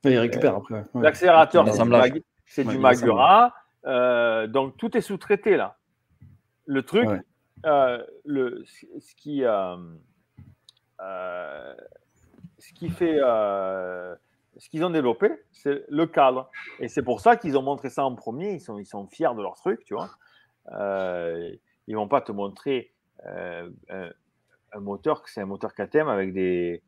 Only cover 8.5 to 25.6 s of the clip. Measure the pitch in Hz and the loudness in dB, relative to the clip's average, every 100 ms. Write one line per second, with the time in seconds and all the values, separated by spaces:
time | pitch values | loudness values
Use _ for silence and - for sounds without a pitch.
8.5 | 110 - - - - _ _ 147 143 127 | -6 -18 -20 -20 -20 _ _ -10 -2 0
9.5 | 104 92 90 85 82 _ _ _ _ 98 | 0 -4 -10 -16 -20 _ _ _ _ -20
10.5 | _ _ _ _ _ 95 95 92 90 80 | _ _ _ _ _ -14 -10 -10 -10 -12
11.5 | 71 65 60 57 _ _ _ _ _ - | -14 -16 -20 -20 _ _ _ _ _ -20
12.5 | _ - _ 170 170 170 156 131 113 104 | _ -20 _ -10 -2 0 2 2 2 0
13.5 | 98 95 95 90 90 90 85 _ _ _ | -2 -4 -6 -8 -10 -14 -18 _ _ _
14.5 | _ - 156 180 160 127 113 208 320 _ | _ -14 -6 -2 0 0 0 -2 -2 _
15.5 | _ 143 143 - 143 165 165 135 127 131 | _ -6 -6 -4 -2 0 4 2 2 -8
16.5 | - - - 123 - 123 117 226 - 170 | -18 -20 -12 -6 -6 -2 2 4 2 2
17.5 | 135 135 139 131 - 139 123 - 123 196 | -2 -2 -6 -6 -4 -4 -4 -10 -10 -8
18.5 | 175 - 104 98 104 98 - 160 113 98 | -10 -12 -16 -14 -16 -16 -4 -2 -2 -10
19.5 | - 180 220 _ 107 120 - _ _ _ | -6 -6 -6 _ -10 -10 -16 _ _ _
20.5 | _ - 107 101 95 92 90 85 82 85 | _ -18 -8 -6 -4 -4 -6 -6 -8 -10
21.5 | 95 _ _ - 107 101 139 - 101 101 | -16 _ _ -10 -8 -2 -2 -4 -10 -10
22.5 | 101 - 131 - _ _ _ 98 92 90 | -10 -6 -6 -8 _ _ _ -16 -14 -12
23.5 | 85 87 92 _ 95 85 - _ _ _ | -12 -16 -20 _ -16 -16 -18 _ _ _
24.5 | _ _ 107 101 101 156 147 - - 98 | _ _ -16 -12 -6 -4 -4 -8 -12 -10
25.5 | 98 | -8